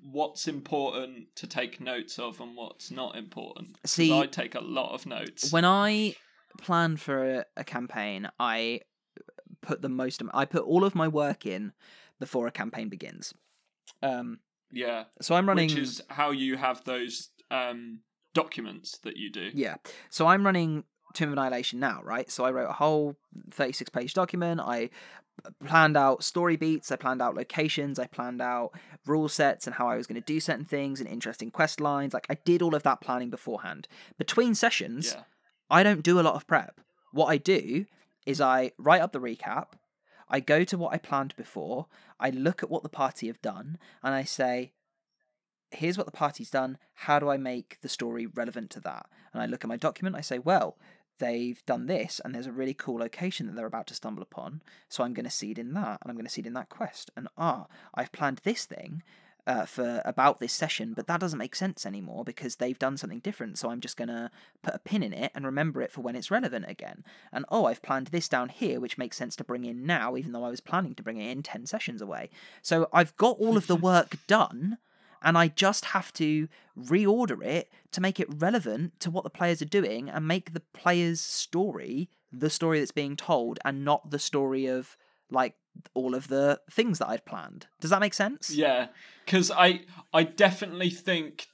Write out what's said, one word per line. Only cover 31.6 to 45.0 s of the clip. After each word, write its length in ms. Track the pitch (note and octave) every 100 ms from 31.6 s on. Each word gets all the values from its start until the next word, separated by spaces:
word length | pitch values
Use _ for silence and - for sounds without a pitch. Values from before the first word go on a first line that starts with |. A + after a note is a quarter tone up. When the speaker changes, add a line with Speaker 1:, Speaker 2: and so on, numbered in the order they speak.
| D#3 -
Speaker 2:
lines. 360 | D3 C#3+ C#3 B2
Like, 100 | -
I 40 | - -
did 180 | F3
all 100 | E3+
of 80 | D3+
that 180 | C#3+ C3
planning 300 | - B2 B2
beforehand. 580 | B2 - A2 F#2 D2+ - - - -
Between 380 | - - B3 G#3
sessions, 580 | A#3 - - A#2+ E3 -
Speaker 1:
Yeah. 80 | - _ _ _ -
Speaker 2:
I 140 | D#3+
don't 180 | G3+ F#3+
do 180 | D#3+ F3+
a 40 |
lot 100 | D#3+
of 140 | C#3+ -
prep. 340 | D3+ F#2 - _ _ _
What 160 | C#3 D3+
I 100 | D3+
do 480 | F3 F#3 D#2+ C#3 G3+ _ _ _ -
is 160 | C3+
I 300 | C3+ B2+ C3 -
write 220 | C#3+ F3
up 100 | E3+
the 80 | C#3
recap, 540 | B2 A2+ - B2 - - _ _ _ - -
I 100 | C3+
go 240 | B2+ D3+
to 140 | F3+ F3+
what 140 | E3+ D#3+
I 20 |
planned 380 | - C#3 C3+ -
before, 500 | - - D#2 B2 D#3 - - -
I 120 | C3
look 320 | C3 D3 F3+
at 80 | -
what 100 | D#3+
the 80 | D3+
party 380 | - C3+ - A2+
have 140 | A#2
done, 360 | - G2 B2+ E3+ - _
and 140 | C3 C3+
I 80 |
say, 500 | C3+ - B2+ B2 B2+ _ _ _